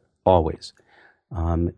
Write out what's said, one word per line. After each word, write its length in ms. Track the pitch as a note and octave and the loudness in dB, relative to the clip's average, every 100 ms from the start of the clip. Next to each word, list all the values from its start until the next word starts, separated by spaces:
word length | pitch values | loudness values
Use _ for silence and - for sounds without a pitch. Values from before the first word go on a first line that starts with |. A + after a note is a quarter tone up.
| _ _ - | _ _ 2
always. 480 | F2+ D#2+ - - - _ _ _ _ _ | 2 2 -6 -14 -20 _ _ _ _ _
Um, 400 | E2+ E2+ E2 F2 | -6 -4 -2 -4